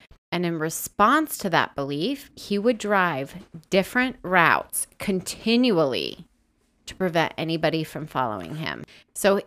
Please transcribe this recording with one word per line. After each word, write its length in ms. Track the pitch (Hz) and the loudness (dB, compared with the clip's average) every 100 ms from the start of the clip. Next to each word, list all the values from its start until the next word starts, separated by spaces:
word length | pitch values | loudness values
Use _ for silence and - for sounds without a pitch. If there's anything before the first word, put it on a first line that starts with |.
| _ - - | _ -20 -8
and 140 | 175 175 | -4 -2
in 120 | 165 | -2
response 760 | 160 - - - 214 302 311 - | -4 -6 -6 2 4 4 0 -4
to 100 | 196 | 0
that 260 | 160 - - | 0 0 -2
belief, 560 | 139 143 214 285 - - | -4 -4 -4 -6 -12 -14
he 220 | - 202 | -6 0
would 200 | 226 214 | 0 0
drive 580 | 208 202 175 139 139 185 - 165 - | 2 2 2 0 -6 -12 -18 -18 0
different 460 | 190 180 247 254 - | 0 2 0 -2 -4
routes 640 | 180 180 156 90 - - - - | 0 4 6 4 0 -8 -8 -8
continually 1300 | - 185 - - 220 233 247 170 143 101 62 - - _ _ _ _ _ - | -2 -2 -4 -6 2 4 4 4 2 0 -4 -8 -18 _ _ _ _ _ -14
to 80 | - | -4
prevent 380 | 185 165 156 - | 0 0 0 -2
anybody 460 | 160 160 160 160 | -4 0 0 0
from 240 | 156 - 151 | -4 -8 -6
following 480 | 135 120 104 82 151 | -4 -2 -4 -8 -8
him. 280 | 113 62 - - _ - | -8 -8 -12 -20 _ 0
So 260 | 196 202 | 2 2